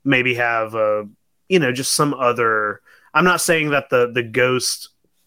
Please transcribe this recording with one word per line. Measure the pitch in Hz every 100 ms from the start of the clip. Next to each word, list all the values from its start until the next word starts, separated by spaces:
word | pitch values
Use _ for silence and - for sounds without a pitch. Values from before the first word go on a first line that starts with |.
maybe | 139 131 127
have | 120 120 117 110
a, | 113 107 107 104 - _ _ -
you | 190
know, | 135
just | 127 135
some | - 147
other, | 135 123 120 117 110 107 101 _ - _
I'm | 151 180
not | 175
saying | - 165 151
that | 143 135
the, | 127 120
the | 120
ghost | 117 117 127 127 - - - _ _ _